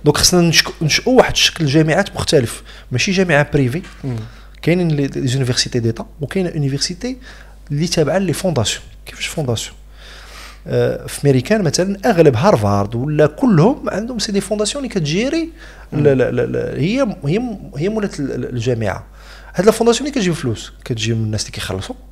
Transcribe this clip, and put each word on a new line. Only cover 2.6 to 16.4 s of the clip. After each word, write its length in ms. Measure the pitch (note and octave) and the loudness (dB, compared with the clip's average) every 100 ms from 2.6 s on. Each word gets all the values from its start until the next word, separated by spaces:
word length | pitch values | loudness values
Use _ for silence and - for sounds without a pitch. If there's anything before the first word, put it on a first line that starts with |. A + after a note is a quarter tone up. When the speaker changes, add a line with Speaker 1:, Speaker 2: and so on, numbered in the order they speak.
| - - - | -16 -20 -6
Speaker 1:
ماشي 200 | B2+ - | -2 0
جامعه 380 | F#3 F3+ C#3+ D3 | 0 2 2 2
بريفي. 300 | C#3+ B2+ D3+ - - | 0 0 -2 -10 -10
Speaker 2:
مم. 120 | C#3 A#2 A2 - - - | -8 -8 -10 -18 -20 -6
Speaker 1:
كاينين 260 | - F3 F3 | 0 2 2
لي، 180 | D3 C#3 | 0 0
لي 220 | - C#3 | -2 -2
زونيفرسيتي 500 | C3+ B2 B2 A#2+ B2 | 0 0 -2 -2 0
ديتا، 280 | A2+ A2+ - - | 0 -2 -10 -10
وكاين 260 | C#3+ F#3+ F3+ | -6 -2 -2
اونيفرسيتي 680 | D#3+ C#3 C#3 - F3 B3 C4 - - - - - | -2 -2 -2 -6 -6 -8 -8 -14 -20 -20 -20 -6
اللي 160 | D3 F3 | -4 0
تابعه 320 | - D3 F3+ | 0 2 2
لي 140 | F#3+ | 0
فونداسيون. 500 | - F#3+ C#3 G#2 - - - - | -2 0 0 -2 -4 -12 -20 -20
كيفاش 200 | - - | -10 -8
فونداسيون؟ 480 | - C3+ A2 - - - - - - - - - - D#3+ | -4 -2 -4 -6 -14 -20 -20 -20 -20 -20 -18 -20 -18 -4
آه، 400 | B2 B2 A#2 A#2+ | 0 0 -2 -8
في 200 | - C#3+ | 0 2
ميريكان 360 | C3 A#2+ G#3+ | 2 2 2
مثلا 340 | E3+ - F#3 G3 B3 | 2 0 -2 0 0
اغلب 300 | F3 D#3 A2 | 6 4 6
هارفارد 580 | F#3+ D#3 G#2 G2+ G2+ | 4 4 4 2 0
ولا 320 | A#2 C#3 D3+ D3+ | -2 -2 2 2
كلهم 640 | - B3+ E3+ G3 D4+ A#3+ | 4 4 6 4 2 -4
عندهم 280 | - A3+ A#3+ | -4 -6 -6
سي 140 | G#3 | -2
دي 80 | G3+ | -2
فونداسيون 440 | - G#3+ G#3+ C#4+ | -2 -2 -2 -4
اللي 100 | C4 | -4
كتجيري. 580 | G3 D3 E3+ B3+ E4 E4 - - - - | -2 -2 0 0 -2 -4 -10 -20 -20 -8
Speaker 2:
مم. 120 | D3+ | 2
Speaker 1:
لا، 100 | D3 | 4
لا، 160 | C3 A#2+ | 4 2
لا، 160 | B2 | 0